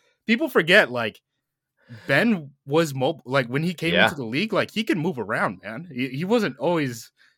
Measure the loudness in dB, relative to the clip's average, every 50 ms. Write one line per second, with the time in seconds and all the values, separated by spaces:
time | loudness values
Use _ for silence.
0 | _ _ _ _ _ 0 0 0 0 0 2 2 4 6 6 6 6 4 2 -2
1 | -4 -4 -6 -8 _ _ _ _ _ _ _ _ _ _ _ _ _ -20 -20 -10
2 | -2 0 2 4 4 4 2 0 -2 -8 -16 _ -6 0 2 2 2 2 0 0
3 | 0 0 0 -2 -4 -2 0 0 0 0 -2 -2 -2 -2 -4 -4 -2 0 2 4
4 | 4 4 2 -2 -6 -6 -4 -4 -2 -2 0 -2 -2 -2 -2 -4 -2 -2 0 -2
5 | -2 -4 -4 -4 -6 -4 -2 -2 -2 -4 -4 -8 -12 -12 -12 -12 -12 -10 -8 -6
6 | -6 -4 -4 -4 -2 0 0 0 0 0 -4 -2 -2 0 0 0 -2 -2 -4 -8
7 | -14 -18 _ _ _ _ _